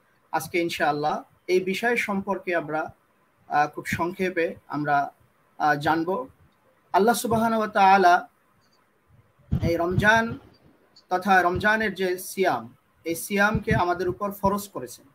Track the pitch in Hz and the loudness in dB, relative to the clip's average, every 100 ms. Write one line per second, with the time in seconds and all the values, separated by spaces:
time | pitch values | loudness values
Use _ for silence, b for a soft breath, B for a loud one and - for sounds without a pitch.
0 | _ _ _ 156 151 180 170 - 160 147 | _ _ _ -8 -4 -4 -4 -2 -2 0
1 | 151 208 - _ - 185 185 190 233 240 | -2 -4 -8 _ -2 0 0 -2 -2 -2
2 | 226 196 196 185 185 170 151 156 160 - | -2 -4 -4 -6 -4 -4 -2 -6 -6 -12
3 | _ _ _ _ - 143 147 - - - | _ _ _ _ -4 -2 -2 -4 -8 -4
4 | 165 190 185 180 170 196 - 143 147 143 | -4 -4 -4 -2 -2 -4 -10 -6 0 0
5 | 139 - _ _ _ - 151 147 151 160 | -2 -8 _ _ _ -2 0 0 0 0
6 | 165 196 269 _ _ _ _ _ _ 180 | 0 -4 -6 _ _ _ _ _ _ 2
7 | 208 220 233 226 226 226 214 214 190 196 | 4 2 0 0 0 0 0 4 6 8
8 | 185 180 - _ _ _ _ _ _ _ | 8 6 2 _ _ _ _ _ _ _
9 | _ _ _ _ _ 175 - 170 170 185 | _ _ _ _ _ -4 -2 -2 -2 2
10 | 208 226 226 240 - _ _ _ _ - | 4 4 2 -6 -16 _ _ _ _ -20
11 | _ 180 196 190 175 180 214 220 220 170 | _ -4 2 4 4 2 0 0 -2 -4
12 | 190 185 - - 185 127 117 - _ _ | -4 -4 -8 -2 0 0 -6 -18 _ _
13 | 160 165 - 202 208 214 214 220 175 175 | -10 -8 -4 0 2 0 0 0 0 -2
14 | 180 180 202 196 196 202 - 151 127 - | -4 -4 -8 -2 -2 0 -4 -12 -14 -16
15 | - | -20